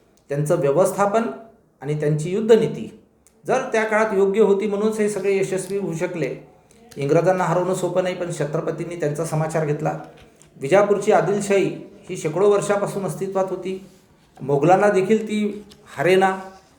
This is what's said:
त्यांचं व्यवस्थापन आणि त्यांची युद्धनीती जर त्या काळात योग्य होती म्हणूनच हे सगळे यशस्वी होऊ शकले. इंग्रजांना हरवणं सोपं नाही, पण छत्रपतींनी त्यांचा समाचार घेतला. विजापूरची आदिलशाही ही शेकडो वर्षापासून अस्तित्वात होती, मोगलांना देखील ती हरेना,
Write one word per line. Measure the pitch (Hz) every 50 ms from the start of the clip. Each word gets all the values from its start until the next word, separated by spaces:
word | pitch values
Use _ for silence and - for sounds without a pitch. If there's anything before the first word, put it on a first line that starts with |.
| _ _ _ _ _ -
त्यांचं | 139 143 151 147 180 170
व्यवस्थापन | 135 139 139 160 190 185 - - 202 202 208 226 233 - - - - - - _ _ _ _ -
आणि | 135 143 151 151
त्यांची | 151 147 156 151 151 180
युद्धनीती | 180 214 226 220 240 208 151 - - - 110 - - - _ _ _ _ _ _ _ _ - -
जर | 214 262
त्या | 254 - - 220 214
काळात | 214 214 208 220 214 202
योग्य | 190 196 196 196 220
होती | 220 190 196 196 196 202
म्हणूनच | 196 202 214 220 214 214
हे | 214 208
सगळे | 202 190 185 202 196 190
यशस्वी | 175 151 190 180 - - 196 202
होऊ | 196 170 165
शकले. | 156 180 175 180 170 147 127 - - - - - _ _ _ _ _ - - - -
इंग्रजांना | 139 143 156 165 160 180 185 185 180
हरवणं | 165 160 180 180 180 185
सोपं | 185 185 175 175 185 180
नाही, | 185 180
पण | - 175 170
छत्रपतींनी | 156 - 151 147 - 160 160 165 160 - 165 156 175
त्यांचा | 175 160 147 143 - 165
समाचार | 160 - 156 160 156 - 165 156
घेतला. | 147 147 147 - - - - - - - - - - _ _ - _ - -
विजापूरची | 135 135 170 196 208 202 202 - - 214
आदिलशाही | 202 175 156 170 202 208 202 - 202 196 165 - - - - - - - - -
ही | 180 160
शेकडो | - 160 147 175 196 208
वर्षापासून | 202 196 156 - 202 202 202 190 - 208 196
अस्तित्वात | - - - 196 196 - 196 190 190
होती, | 185 180 - 190 190 190 - - - _ _ _ _ _ _ _ _ -
मोगलांना | 135 131 143 143 139 160 185 190 202 208
देखील | 202 190 185 196 220 214 -
ती | - 208 214 208 208 - - - - - - - - - -
हरेना, | 143 170 185 185 190 190 190 190 - - - - _ _ _